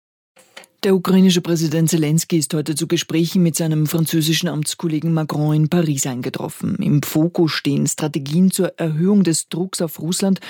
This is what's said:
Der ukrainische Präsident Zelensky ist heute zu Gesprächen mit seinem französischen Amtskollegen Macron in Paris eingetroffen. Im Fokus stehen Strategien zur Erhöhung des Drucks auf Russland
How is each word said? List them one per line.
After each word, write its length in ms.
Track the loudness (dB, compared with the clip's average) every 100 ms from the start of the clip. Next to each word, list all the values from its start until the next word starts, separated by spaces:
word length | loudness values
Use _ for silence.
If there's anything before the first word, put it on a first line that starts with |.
| _ _ _ _ _ -20 -20 _ 2
Der 100 | 2
ukrainische 460 | 4 4 6 4
Präsident 480 | 0 0 0 0 2
Zelensky 480 | 2 2 0 0 -2
ist 160 | 0
heute 200 | -4 -4
zu 140 | -4 -2
Gesprächen 560 | -2 0 -2 0 2
mit 140 | 2 2
seinem 300 | 0 0 0
französischen 600 | 0 0 0 0 0 -2
Amtskollegen 680 | -4 -6 -4 -4 -2 0
Macron 400 | 0 0 0 2
in 160 | 2 2
Paris 380 | 2 0 0 -4
eingetroffen. 680 | -4 -6 -6 -8 -8 -6 -2
Im 260 | 0 0
Fokus 480 | 2 0 0 2 0
stehen 340 | 0 -2 -2 -2
Strategien 640 | -2 -4 -4 -2 2 2
zur 300 | 2 -2 -2
Erhöhung 440 | -4 0 2 4
des 260 | 2 0 -4
Drucks 320 | -6 -6 -4
auf 180 | -6 -4
Russland 400 | -6 -2 0 0 -4